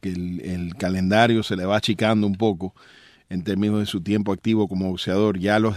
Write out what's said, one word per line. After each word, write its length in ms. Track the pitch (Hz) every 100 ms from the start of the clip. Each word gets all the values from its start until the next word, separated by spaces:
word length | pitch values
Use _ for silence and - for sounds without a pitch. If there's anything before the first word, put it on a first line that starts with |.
el, 400 | 98 87 90 87
el 340 | - 90 87 85
calendario 640 | 92 92 92 107 117 113
se 120 | 104
le 120 | 92 92
va 100 | 104
achicando 500 | - 101 110 110 104
un 100 | 95
poco 380 | 113 87 92 - - - - _ _
en 160 | 92
términos 360 | 87 95 104 107
de 40 |
su 160 | 104 101
tiempo 320 | 85 104 101
activo 360 | 95 113 110 101
como 200 | 95 95
boxeador, 500 | 90 - 95 107 95
ya 200 | 95 107
lo, 160 | 110